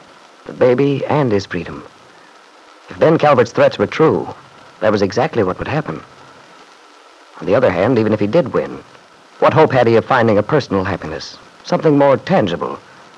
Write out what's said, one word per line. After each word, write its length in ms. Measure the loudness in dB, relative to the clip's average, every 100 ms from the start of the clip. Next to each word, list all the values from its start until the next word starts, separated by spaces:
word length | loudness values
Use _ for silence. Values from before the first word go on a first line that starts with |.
| -20 -20 -20 _ -14
the 80 |
baby 500 | 0 2 2 0 -2
and 260 | -2 -2 0
his 140 | -2
freedom. 400 | -4 -10 -10 -14 -18 -20 -20 -20 -20 -20 _ _ -20 -20 -16
If 100 | 0
Ben 200 | 2 4
Calvert's 340 | 4 4 2
threats 240 | 2 0 2
were 100 | -4
true, 400 | 2 2 2 -4 -14 -20 -20 -20 -4
that 100 | -2
was 120 | 0
exactly 400 | 0 -2 -2 -2
what 160 | -2 -4
would 100 | -6
happen. 320 | -6 -6 -10 -14 -20 -20 -20 -20 -20 -20 -20 -20 -20 -20 -20 -20 -12
On 60 | -2
the 100 | 0
other 140 | 2
hand, 280 | 0 0 2
even 160 | 0
if 60 | 0
he 60 | 0
did 280 | 0 0
win, 280 | -4 -6 -12 -18 -20 _ _ _ -2
what 140 | 0
hope 180 | 4 2
had 160 | 4 4
he 100 | 2
of 100 | 2
finding 320 | 0 2 2
a 40 |
personal 420 | 0 -2 -2 -4
happiness, 520 | -4 -8 -8 -12 -14 -20 -20 -18
something 360 | -6 0 2 4
more 180 | 4 2
tangible 640 | 0 0 0 -4 -8 -10 -18 -20 -20